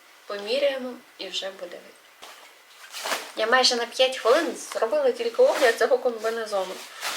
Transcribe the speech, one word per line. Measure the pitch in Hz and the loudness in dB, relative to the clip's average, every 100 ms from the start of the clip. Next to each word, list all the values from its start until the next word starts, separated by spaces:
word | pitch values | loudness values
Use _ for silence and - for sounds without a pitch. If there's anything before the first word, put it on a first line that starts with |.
| - - - | -20 -18 -10
Поміряємо | 202 202 262 285 269 254 247 - - | -8 -2 2 2 0 -6 -10 -16 -14
і | 185 | -10
вже | 180 190 | -8 -8
буде | 196 180 - | -8 -12 -14
видно. | - - - _ - - - - - - - - - - - - | -18 -20 -20 _ -20 -20 -20 -20 -20 -20 -16 -8 -4 -4 -6 -4
Я | 220 | 2
майже | 254 254 240 | 4 4 2
на | 233 | -2
п'ять | - 262 262 | 0 0 2
хвилин | 226 294 294 208 - | 2 4 2 -4 -8
зробила | - 226 302 285 | -4 0 2 2
тільки | - 233 - | 0 -2 4
огляд | 254 - 254 - | 4 6 4 4
цього | 247 247 | 4 2
комбінезону. | 247 220 226 226 214 196 185 185 - - - | 2 -2 -2 -4 -2 -2 -4 -8 -12 -10 -6